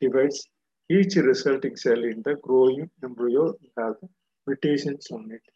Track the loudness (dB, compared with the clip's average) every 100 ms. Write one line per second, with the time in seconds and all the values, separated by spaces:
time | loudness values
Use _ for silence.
0 | 0 2 0 -2 -14 _ _ _ 0 2
1 | 4 2 4 2 2 -2 -2 -4 0 0
2 | 0 -4 -6 -6 2 4 4 2 -6 _
3 | -14 -4 0 0 0 -4 _ -8 -6 -8
4 | -14 _ _ _ -8 -4 -2 -2 -4 -10
5 | -12 -16 -14 -18 _